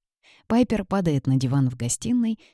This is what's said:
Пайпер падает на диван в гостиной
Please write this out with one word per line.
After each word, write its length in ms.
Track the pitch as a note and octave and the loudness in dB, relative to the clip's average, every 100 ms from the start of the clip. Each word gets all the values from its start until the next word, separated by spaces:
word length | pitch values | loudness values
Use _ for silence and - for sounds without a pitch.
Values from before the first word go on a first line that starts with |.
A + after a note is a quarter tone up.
| _ _ _ _ - | _ _ _ _ 0
Пайпер 380 | A#3 B3+ G#3 | 2 2 0
падает 420 | F#3 G3 E3+ C#3 C3+ | -2 -2 0 0 2
на 100 | C3 | 0
диван 320 | B2+ C#3 B2+ | 2 0 0
в 80 | B2 | -2
гостиной 600 | A#2+ - A3 B3 A3+ A3 _ | -6 -6 -2 0 0 -4 _